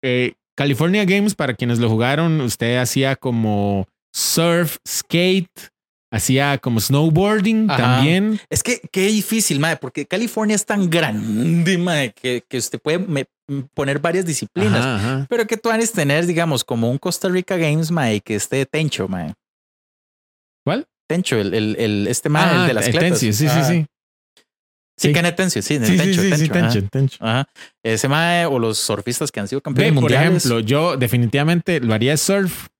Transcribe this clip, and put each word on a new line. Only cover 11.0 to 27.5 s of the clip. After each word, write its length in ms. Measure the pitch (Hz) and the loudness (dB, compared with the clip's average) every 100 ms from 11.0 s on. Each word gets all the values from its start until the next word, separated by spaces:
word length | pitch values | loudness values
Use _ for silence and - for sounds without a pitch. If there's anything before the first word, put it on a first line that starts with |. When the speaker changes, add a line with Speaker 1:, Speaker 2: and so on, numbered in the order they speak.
| 151 107 107 107 156 170 170 180 | 0 -2 -4 -2 0 2 2 0
Speaker 2:
mae, 340 | 180 156 127 | 0 -2 -2
que, 300 | - 127 123 _ | -4 -6 -6 _
que 80 | 127 | -6
usted 220 | - 120 | -6 -6
puede 180 | - 170 | -4 -4
me-, 280 | 190 143 131 _ - 139 135 | -2 -4 -6 _ -10 -10 -8
poner 280 | - 139 139 | -6 -4 -2
varias 260 | 165 175 175 | 0 -2 -2
disciplinas. 540 | 147 104 - 208 185 | -4 -6 -2 2 2
Speaker 1:
Ajá, 120 | 127 110 | 0 0
ajá. 300 | 107 131 139 | -2 -2 -2
Speaker 2:
Pero 160 | 233 214 | -2 -2
que 100 | 220 | -2
tú 120 | 226 | -2
vas 200 | 220 226 | 0 -2
a 40 | |
tener, 340 | - 143 147 170 | 0 0 2 0
digamos, 380 | 165 170 131 | 0 0 -2
como 260 | - 120 113 | -2 -2 0
un 80 | 135 | -2
Costa 300 | 185 170 190 | -4 -4 -2
Rica 280 | 180 180 185 | -2 -2 -2
Games, 360 | 156 151 160 | 0 0 0
mae, 280 | 165 127 107 | 0 0 -2
que 140 | - | -2
esté 220 | 107 - 131 | -6 -4 -4
de 100 | 135 | -2
Tencho, 400 | 151 156 - 95 | -2 -4 -4 -6
mae. 280 | 95 78 - _ _ _ _ _ _ _ _ _ _ _ _ | -4 -8 -12 _ _ _ _ _ _ _ _ _ _ _ _
Speaker 1:
¿Cuál? 220 | - 208 320 _ _ | -4 -4 -6 _ _
Speaker 2:
Tencho, 280 | 165 185 117 | -4 0 0
el, 160 | 98 | 0
el, 220 | 101 107 107 | -2 -2 -2
el, 280 | 110 104 101 | -2 -2 -2
este 200 | 123 - | -2 0
mae, 220 | 151 180 | 2 2
el 60 | 175 | 2
Speaker 1:
Ah, 40 | 180 | 2
Speaker 2:
de 80 | |
las 120 | 113 120 | 0 0
Speaker 1:
el 60 | |
Speaker 2:
cletas. 160 | - 165 170 | 2 2 2
Speaker 1:
Tencio, 120 | 117 | 0
sí, 60 | 107 | 2
sí, 80 | 147 | 2
Speaker 2:
Ajá. 180 | 160 | 2
Speaker 1:
sí. 220 | 151 170 151 _ _ _ _ _ _ _ _ _ _ - | 2 0 -2 _ _ _ _ _ _ _ _ _ _ -2
Speaker 2:
Sí, 100 | 147 | 0
Speaker 1:
Sí. 40 | |
Speaker 2:
Kenneth 240 | 151 170 175 | 2 2 0
Tencio, 260 | 185 120 | -2 -2
sí, 160 | - 147 | -2 0
Speaker 1:
Sí, 80 | - | 4
sí, 100 | 180 | 4
Speaker 2:
Tencho, 260 | 180 180 | 4 2
Speaker 1:
sí, 80 | 190 | 2
sí, 160 | 151 156 | 2 2
Speaker 2:
Tencho, 40 | 175 | 2
ajá. 120 | 165 | 2
Speaker 1:
Tencho, 160 | 113 98 | 2 0
Tencho. 280 | 135 135 - | 0 0 -2
Speaker 2:
Ajá. 240 | 110 120 139 | -2 -2 -4